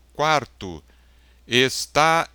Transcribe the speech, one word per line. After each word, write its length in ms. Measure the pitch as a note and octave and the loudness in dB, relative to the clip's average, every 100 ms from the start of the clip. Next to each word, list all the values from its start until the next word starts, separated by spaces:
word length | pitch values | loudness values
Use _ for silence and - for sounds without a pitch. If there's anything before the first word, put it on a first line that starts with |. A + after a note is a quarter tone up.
| _ | _
quarto, 720 | - D3+ D3 A#2+ - F#2+ D#2+ - _ _ _ _ _ - | -4 0 0 -2 -10 -12 -12 -16 _ _ _ _ _ -2
está 840 | A#2+ C3 - - C#3+ D#3 E3 - | 2 2 -2 -4 2 2 2 -2